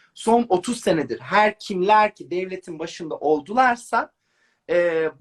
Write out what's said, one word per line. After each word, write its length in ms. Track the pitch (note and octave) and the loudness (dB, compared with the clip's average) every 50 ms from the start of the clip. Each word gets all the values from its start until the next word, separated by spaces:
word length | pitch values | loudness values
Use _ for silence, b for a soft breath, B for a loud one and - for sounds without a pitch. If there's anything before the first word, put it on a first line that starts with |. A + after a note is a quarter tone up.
| b b b | b b b
Son 320 | - - A3 A3+ A#3+ A#3 - | -6 0 2 2 2 4 2
otuz 320 | F#3 F3+ F3+ A#3+ A#3+ - | 0 0 0 -4 -8 -4
senedir 380 | - G3+ E3+ D#3+ C#3 A#2 A#2 - | -2 0 0 0 -2 -4 -8 -10
her 400 | - C3 F3+ G#3 G#3+ G#3+ G#3 - | -6 -2 2 2 2 2 0 -4
kimler 560 | - - G#3 F3+ F3+ G3+ G#3+ G#3+ G#3+ G#3 G#3 | -8 -6 -4 -2 2 4 4 4 4 2 0
ki 160 | - D3+ C3+ | -6 -10 -8
devletin 480 | E3+ F3+ F#3+ F#3+ F3+ F#3 - - E3+ D#3 | -6 -6 -6 -6 -8 -12 -12 -14 -12 -10
başında 360 | D#3+ E3 - - F3 D#3 D3 | -10 -10 -10 -12 -10 -10 -8
oldularsa, 960 | - - D3 D#3 D3+ C#3+ D#3 G#3+ B3+ C4 B3 A#3+ A#3+ - - A#3 A3+ C#4+ - _ _ _ _ _ _ _ _ _ _ _ - | -2 0 0 0 0 0 -2 0 2 2 2 2 0 -4 -4 -2 -2 -2 -4 _ _ _ _ _ _ _ _ _ _ _ -2
e, 400 | E3 F3 F3 F3 E3 D#3+ D#3+ D#3 D3+ C#3 | 0 2 2 2 2 0 -2 -2 -4 -4